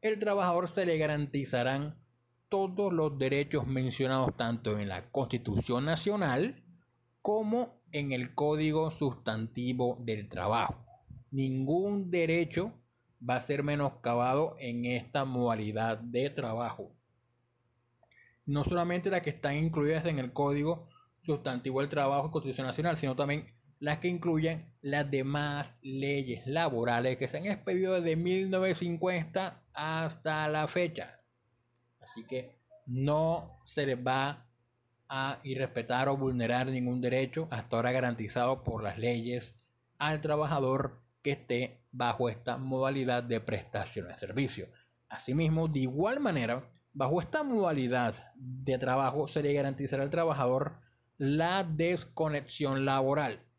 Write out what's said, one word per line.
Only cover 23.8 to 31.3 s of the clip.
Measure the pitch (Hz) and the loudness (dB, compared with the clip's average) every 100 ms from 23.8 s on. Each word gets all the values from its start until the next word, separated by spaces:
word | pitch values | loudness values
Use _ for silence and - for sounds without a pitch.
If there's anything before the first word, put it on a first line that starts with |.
| 147 151 | -4 -2
que | 180 | -2
incluyen | 175 170 160 160 160 - _ | -2 2 2 2 -2 -8 _
las | 143 143 143 | -2 0 2
demás | 139 131 147 147 143 143 - | 0 0 0 0 -4 -6 -10
leyes | 135 135 139 139 131 117 127 | -10 -4 0 0 -2 -6 -2
laborales | 151 165 120 117 120 127 127 | 2 2 2 2 4 2 0
que | 135 | -2
se | 147 | -4
han | 185 | -4
expedido | 196 - 185 185 | -4 0 0 2
desde | 185 170 160 | 2 2 2
mil | 175 185 190 | 2 0 2
novecientos | 185 190 180 | 2 2 0
cincuenta | 175 170 185 180 160 185 190 - _ | -2 0 0 0 -2 -2 -4 -6 _
hasta | - 151 160 165 160 156 156 151 | -6 -4 -2 -2 -4 -2 0 0
la | 156 151 | 0 0
fecha. | 180 175 - 85 - _ | 2 0 -2 -12 -14 _